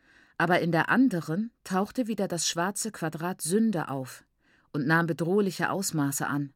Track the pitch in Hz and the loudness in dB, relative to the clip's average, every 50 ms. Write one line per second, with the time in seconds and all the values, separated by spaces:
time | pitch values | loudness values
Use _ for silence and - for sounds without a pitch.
0 | _ _ _ _ _ _ _ - 165 170 180 - 170 170 165 160 - - 165 233 | _ _ _ _ _ _ _ -2 2 4 4 4 4 2 2 2 2 4 4 6
1 | 269 254 185 165 156 160 160 196 226 233 - _ _ - 190 185 208 - - 262 | 6 4 4 0 -2 -2 -2 -2 -4 -6 -10 _ _ -2 -2 -2 -2 0 -2 -4
2 | 240 214 220 - 196 180 175 165 - - - 170 175 196 202 - - 220 - - | -4 -2 -2 -2 -2 -2 -2 -2 -2 -2 -2 0 -2 -2 -2 -4 -6 -8 -6 -4
3 | 170 156 165 151 170 180 185 - - 160 185 220 226 220 185 160 - - 139 135 | -6 -6 -4 -4 -4 -6 -4 -4 -2 0 2 4 4 2 2 0 -2 -4 -4 -6
4 | 131 127 - - - _ _ _ _ _ _ _ _ _ - 143 - 160 160 165 | -6 -8 -12 -18 -20 _ _ _ _ _ _ _ _ _ -4 -2 2 4 4 4
5 | 170 160 160 160 165 165 196 214 202 190 - - 165 - 147 190 190 - 165 151 | 4 2 0 -2 0 2 2 2 2 2 0 -2 -2 -2 -2 -4 -4 -2 0 0
6 | 139 143 147 - 147 - 143 143 143 139 - | 0 0 0 -2 -4 -2 -2 -4 -4 -6 -10